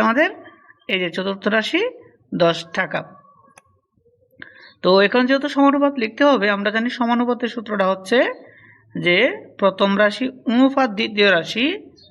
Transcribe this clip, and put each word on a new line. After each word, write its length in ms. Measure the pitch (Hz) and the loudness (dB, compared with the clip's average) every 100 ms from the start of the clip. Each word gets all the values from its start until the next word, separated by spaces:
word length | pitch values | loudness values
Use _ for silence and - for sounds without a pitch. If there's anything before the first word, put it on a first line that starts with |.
আমাদের 240 | 220 233 359 - - - _ _ - | 0 2 0 -4 -20 -20 _ _ -6
এই 60 | 190 | -4
যে 60 | 180 170 | -4 -4
চতুর্থ 280 | 190 196 208 220 | -6 -4 -2 -2
রাশি 260 | 214 330 480 - - _ _ 175 | -2 -2 -4 -8 -20 _ _ 0
দশ 160 | 170 160 - - | 0 0 -6 -6
টাকা। 240 | 180 165 - - _ _ _ _ _ _ _ _ _ _ _ _ - - - _ | -6 -6 -10 -18 _ _ _ _ _ _ _ _ _ _ _ _ -20 -20 -20 _
তো 80 | 180 190 196 | 2 4 4
এখন 160 | 247 247 | 2 2
যেহেতু 200 | 269 285 285 | 0 0 2
সমানুপাত 380 | 277 285 285 277 | 2 4 0 -2
লিখতে 200 | 214 - 285 | -4 0 2
হবে, 160 | 247 202 202 | 2 0 -2
আমরা 140 | 202 220 | -2 -2
জানি 120 | 240 - | -2 -2
সমানুপাতের 520 | 233 240 247 240 233 | -2 0 0 -2 -6
সূত্রটা 320 | 240 208 208 190 | -8 -6 -2 0
হচ্ছে 260 | 190 - 240 349 508 - - - _ _ | -2 0 2 2 -4 -16 -20 -20 _ _
যে 240 | 175 165 180 262 403 - - | -4 2 2 2 -2 -14 -2
প্রথম 300 | 196 185 202 196 | 0 2 0 2
রাশি 240 | 208 208 262 262 - | 0 0 -6 -6 -2
অনুপাত 380 | 247 269 277 254 196 | 2 2 2 -2 -2
দ্বিতীয় 300 | 226 208 202 170 | -4 2 2 2
রাশি 300 | 160 220 277 415 - _ _ | 0 -4 -4 -4 -12 _ _